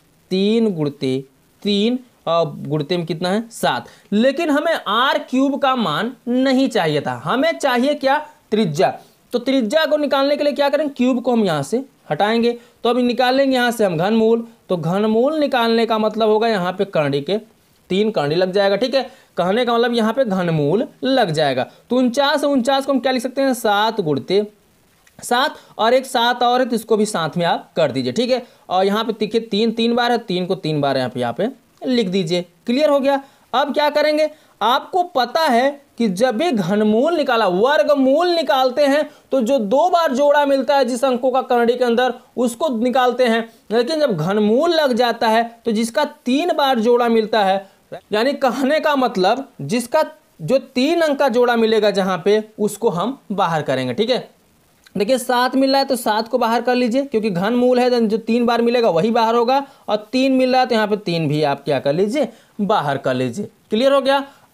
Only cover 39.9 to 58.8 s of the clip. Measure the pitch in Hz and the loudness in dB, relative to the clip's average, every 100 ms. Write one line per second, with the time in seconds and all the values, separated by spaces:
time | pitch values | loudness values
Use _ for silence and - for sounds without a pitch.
39.9 | 339 320 247 294 294 277 277 247 277 240 | 2 0 2 2 2 2 0 2 0 0
40.9 | 247 269 240 262 254 254 240 233 247 247 | 0 -2 0 0 -2 0 0 2 0 0
41.9 | 233 254 240 - - 247 240 320 220 247 | 0 0 -2 -10 -4 -4 -2 -4 -2 0
42.9 | 254 254 247 247 226 226 - - 226 240 | 2 0 2 0 0 -4 -12 -4 -2 0
43.9 | 311 277 165 170 214 208 240 339 320 285 | 0 0 0 -2 0 2 2 2 2 2
44.9 | 233 240 226 233 220 233 - 233 214 233 | 2 0 0 0 2 0 -6 -4 -2 -2
45.9 | 302 285 - 247 277 349 311 269 247 226 | -2 -2 -4 -2 0 0 0 0 2 2
46.9 | 240 240 226 214 220 190 196 196 _ - | 2 4 2 2 2 2 0 -4 _ -18
47.9 | 160 - 208 262 277 254 269 269 302 311 | -18 -6 -2 -2 0 -2 0 0 0 0
48.9 | 285 247 190 185 247 - - 143 240 240 | 0 0 0 0 0 -4 -12 -4 -4 0
49.9 | 311 302 - _ - 156 262 - 254 285 | 0 0 -4 _ -12 -2 -2 0 -2 0
50.9 | 339 311 277 277 233 240 233 220 220 208 | 2 0 2 0 2 2 2 2 2 2
51.9 | 196 190 175 202 214 214 - 208 - 226 | 0 -2 -2 0 0 -2 -4 -4 -2 -2
52.9 | 175 220 269 - 196 175 160 139 131 127 | -2 -4 -6 -8 -4 -2 -2 -2 -2 -2
53.9 | 123 233 220 - _ _ _ _ _ - | -2 -2 -2 -4 _ _ _ _ _ -10
54.9 | 190 208 254 254 240 254 262 269 269 269 | -4 0 -2 0 -2 0 0 2 2 0
55.9 | 240 233 214 226 247 226 233 233 247 247 | -2 -2 -2 -2 -2 0 0 0 0 0
56.9 | 262 277 220 214 170 202 247 247 247 247 | -2 -2 -2 -2 -2 0 2 2 4 2
57.9 | 240 220 226 226 233 233 233 233 240 | 2 0 0 0 0 2 2 2 2